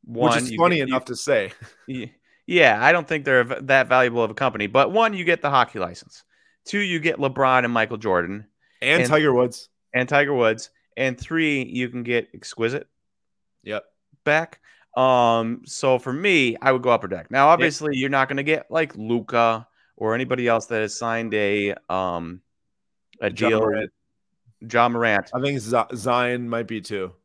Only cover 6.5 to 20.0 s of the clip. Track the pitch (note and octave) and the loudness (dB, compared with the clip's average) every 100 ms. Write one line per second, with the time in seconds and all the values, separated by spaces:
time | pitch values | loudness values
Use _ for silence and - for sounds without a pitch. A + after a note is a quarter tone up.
6.5 | _ - G3+ G3 E3 D#3+ - C#3 C3 C3+ | _ -8 -4 -2 -2 -2 -2 -4 0 4
7.5 | B2+ A#2+ A#2 A2 A#2 G#2+ F2+ F2 G2+ A2 | 4 2 0 -2 -2 0 0 0 -8 -14
8.5 | _ _ _ C3 D#3+ B2 D3+ D3+ B2 B2 | _ _ _ 0 2 4 2 4 2 0
9.5 | - - _ _ B2+ B2+ D3 C#3+ C3+ A2+ | -2 -20 _ _ -4 0 2 2 2 0
10.5 | A2+ - _ _ - C3 B2 - D#3+ D#3 | 0 -8 _ _ -4 -4 -4 -6 -2 -2
11.5 | C#3 B2+ B2 B2 B2 A#2+ A#2+ - - - | -2 -4 -6 -6 -6 -4 -4 -4 -16 -18
12.5 | - A2+ C#3 - _ _ _ _ _ _ | -4 -4 -4 -10 _ _ _ _ _ _
13.5 | _ G#2 G#2 _ _ _ _ - D#3 E3 | _ -10 -10 _ _ _ _ 0 0 -2
14.5 | - _ _ _ - C3 B2+ A#2+ A2+ A2+ | -16 _ _ _ 0 4 6 4 2 -2
15.5 | A#2 - - C#3 B2+ C3+ C3+ G3+ F3 B2+ | -8 -12 -4 0 0 -2 -4 0 2 2
16.5 | A2+ C3+ B2+ B2 A#2 F#2+ F2+ D#2+ C3 C#3+ | 0 0 2 2 0 0 -10 -4 2 4
17.5 | E3 E3 C#3 D#3 C3+ C3+ C#3 C3 C#3 C#3+ | 4 2 -2 -4 -4 -2 0 0 -2 -2
18.5 | D#3 - E3 D#3 G#2 A2 A#2 - B2 A#2 | -4 -2 -4 -4 -8 -4 -4 0 2 2
19.5 | A2+ A#2 _ _ _ | 2 -6 _ _ _